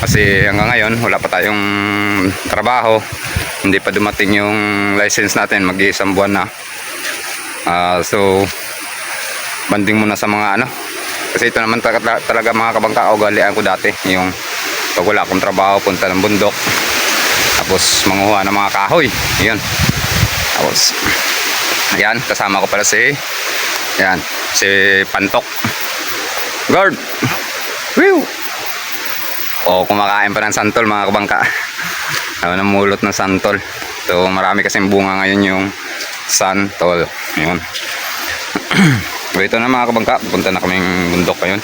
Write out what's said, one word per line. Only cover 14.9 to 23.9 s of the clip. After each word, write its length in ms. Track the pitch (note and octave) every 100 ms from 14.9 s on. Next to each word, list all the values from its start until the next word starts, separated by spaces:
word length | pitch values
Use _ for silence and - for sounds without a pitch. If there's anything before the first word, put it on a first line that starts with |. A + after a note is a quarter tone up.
| -
pag 80 |
wala 160 | F2+ G#2 F2
akong 160 | F#2+
trabaho, 320 | F#2 F#2+ F#2+ G2
punta 240 | G2 F#2 G2
ng 160 | F#2
bundok, 320 | G2+ G#2 G#2 - - - - - - - - - - -
tapos 480 | - F#2+ - - -
manguha 320 | G2 G2 G#2 G2
ng 80 | G2+
mga 140 | G2+
kahoy, 320 | G2 G2 D#3+ C#3 - - -
yun. 160 | G2+ A2 - - - - - - - - - -
Tapos, 400 | - - - - - - - - - - - - - F#2+
ayan, 160 | G2+ A#2
kasama 400 | A2+ G#2 G#2 G2
ko 20 | F#2+
pala 80 | G#2
si, 320 | G#2 G#2+ B2 C#3 - - - - - - -